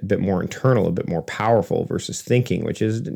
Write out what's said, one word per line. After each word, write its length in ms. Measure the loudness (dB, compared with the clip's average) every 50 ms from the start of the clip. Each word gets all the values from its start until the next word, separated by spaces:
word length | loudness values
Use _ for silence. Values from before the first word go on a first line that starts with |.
| 0
bit 140 | -2 0 0
more 220 | 2 0 0 0
internal, 460 | -2 -4 -4 0 2 4 4 4 2
a 40 | 0
bit 160 | 0 -2 -2
more 160 | -2 -2 -4 -4
powerful 640 | -6 -4 -2 2 4 4 4 4 2 0 -2 0
versus 360 | -2 -4 -4 -4 -6 -10 -8
thinking, 440 | -2 2 2 2 2 2 0 -2 -2
which 160 | -4 -2 0
is, 260 | 0 0 0 -2 -4 -6